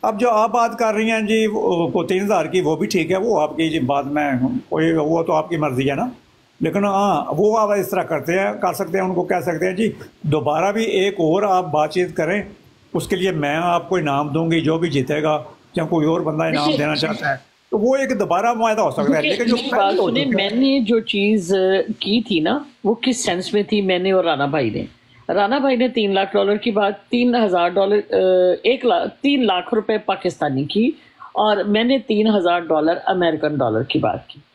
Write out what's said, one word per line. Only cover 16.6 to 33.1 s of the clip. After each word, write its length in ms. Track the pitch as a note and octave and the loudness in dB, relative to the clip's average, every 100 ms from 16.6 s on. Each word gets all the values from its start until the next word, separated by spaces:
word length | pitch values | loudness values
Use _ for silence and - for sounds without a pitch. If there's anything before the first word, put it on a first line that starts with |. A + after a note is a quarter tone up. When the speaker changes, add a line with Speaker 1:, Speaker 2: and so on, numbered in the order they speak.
| D3 | 0
Speaker 2:
देखिए, 120 | C#3+ | 0
Speaker 1:
देना 180 | D3 D3 | -2 -2
चाहता 340 | D#3 - D3 | -4 -4 -4
है, 120 | C3+ _ _ _ | -6 _ _ _
तो 60 | G#3+ | -2
वो 180 | A3 C4+ | 0 0
एक 220 | C4+ A#3+ | 0 -2
दोबारा 360 | F#3+ F3 A#3 | 0 0 0
मुआहदा 280 | A#3 A3+ G#3+ | 0 0 2
हो 100 | F3 | 0
सकता 100 | - | 0
है।" 80 | C#3+ | 0
Speaker 2:
देखिए, 220 | D4 D4+ | 2 0
Speaker 1:
लेकिन 160 | B3+ A#3 | 0 0
जो 80 | A#3 | 0
Speaker 2:
मेरी 120 | C#4 | 0
Speaker 1:
पहले 160 | A#3+ | 0
Speaker 2:
बात 160 | G3 F4 | 2 2
Speaker 1:
हो 80 | C4 | 0
Speaker 2:
सुनिए, 180 | A#3+ C#4 | 0 0
Speaker 1:
चुका 180 | G#3 | 0
है 60 | G3 | 0
Speaker 2:
मैंने 320 | A3+ C4+ C#4 | 0 2 2
जो 180 | G#3 A3+ | 2 0
चीज़, 560 | A3 G3+ G3+ A3 E3+ G3 | 0 0 2 0 2 2
अ, 260 | F#3+ F#3+ | 2 2
की 400 | - G#3+ G3 A3 | -2 -6 -2 -2
थी 200 | A3 F3 | 0 0
ना, 240 | D#3+ C4+ C#4+ - G3+ | 0 -2 -6 -6 -2
वो 80 | |
किस 320 | A3+ B3+ A#3+ - | -2 -2 -2 -2
sense 260 | F3+ F3+ | -4 -2
में 100 | G#3 | -2
थी, 180 | G3+ G#3+ | 0 0
मैंने 300 | F#3+ F3+ F#3 | 0 0 2
और 140 | F#3+ E3+ | 2 2
राणा 220 | C#3+ C#3 | 0 0
भाई 220 | D3+ A#2+ | 0 -2
ने, 180 | G2 - - _ - - | -4 -10 -14 _ -20 -4
राणा 300 | E3+ G3+ C#4 | 0 0 2
भाई 180 | C4+ B3 | 0 2
ने 120 | B3+ | 0
तीन 240 | B3 G3+ | 0 0
लाख 200 | G3 F#3+ | 0 0
डॉलर 240 | G3+ G3+ G#3 | 0 0 0
की 140 | A#3+ | 0
बात, 320 | G#3 G3+ G3+ _ | 0 0 -2 _
तीन 240 | A#3+ B3 A#3+ | 0 2 2
हज़ार 340 | G#3+ F3+ F3 | 2 2 2
डॉलर, 280 | F3+ G3 G#3 | 2 2 2
अ, 640 | - F#3+ F#3 F#3 F3+ F3 - | 0 0 4 4 4 2 0
एक 200 | C4 B3 | 0 2
लाख, 220 | F3 G#3+ - | 0 -2 -4
तीन 200 | C#4 C#4+ | 0 2
लाख 300 | A3+ F3+ F3+ | 2 0 0
रुपए 240 | A3 G#3 G#3+ | -4 0 -4
पाकिस्तानी 680 | G#3+ F#3+ F3+ E3 D3+ C3+ D3 | -2 -2 -4 -2 -4 -2 -2
की, 360 | G3+ A#3+ D#4 - _ - - | 0 0 -2 -14 _ -10 -2
और 280 | G#3+ G#3 | 0 2
मैंने 360 | G3+ G#3 A#3+ C4+ | 2 2 2 0
तीन 280 | - G#3 A3 | 0 2 4
हज़ार 340 | G#3 F3 F3 | 4 2 0
डॉलर 340 | E3 D#3+ D#3 F3 | 0 0 2 0
अमेरिकन 600 | - | -2